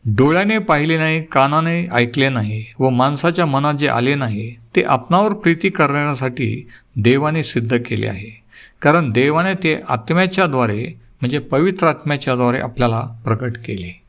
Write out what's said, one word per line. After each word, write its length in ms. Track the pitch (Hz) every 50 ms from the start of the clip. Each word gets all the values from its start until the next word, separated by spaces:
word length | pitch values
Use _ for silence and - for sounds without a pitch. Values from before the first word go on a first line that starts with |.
| _
डोळ्याने 520 | 117 104 101 131 147 160 180 196 208 220 220
पाहिले 400 | - - 160 147 147 160 160 160
नाही, 260 | 156 156 160 165 160
कानाने 640 | 160 - - 135 139 147 156 165 165 170 170 175 175
ऐकले 400 | - 120 120 120 120 - 135 135
नाही 360 | 135 117 107 104 107 107 110 - - -
व 120 | 131 131
माणसाच्या 560 | 127 123 160 151 147 135 - 170 170 180 175
मनात 280 | 156 135 135 143 147 147
जे 140 | 139 147 139
आले 260 | 120 117 120 127 143
नाही, 420 | 143 135 117 107 101 113 113 120 - - _ _
ते 60 | 190 -
आपणावर 500 | - 143 127 - - 170 180 208 214 214
प्रीती 380 | 214 - 170 165 165 170 196
करण्यासाठी 960 | 180 - 160 143 139 147 147 147 143 123 131 131 123 131 131 110 107 139 - - - - _ _ _
देवाने 460 | 123 101 117 127 139 147 151 156 160 151
सिद्ध 360 | - - 127 113 110 123 120 120
केले 220 | - 117 104 104 107
आहे, 340 | 101 92 104 113 - - _ _ _ - - - _ _ -
कारण 280 | 143 151 170 165 131
देवाने 440 | 104 120 131 143 151 160 175 190 190
ते 260 | 185 185 160 156 - - -
आत्म्याच्याद्वारे, 960 | 131 117 110 - 165 175 185 185 185 190 190 165 135 131 123 110 104 107 117 - - - - - - _
म्हणजे 180 | 135 123 131 147
पवित्र 480 | - - 131 135 160 190 190 185 -
आत्म्याच्याद्वारे 720 | 165 147 - - 151 147 139 - - 127 123 123 123 120 131
आपल्याला 420 | - 123 117 - 123 120 113 113
प्रकट 560 | 113 117 - - - 113 110 107 127 123 113 - -
केले. 380 | - 110 95 87 87 87 - _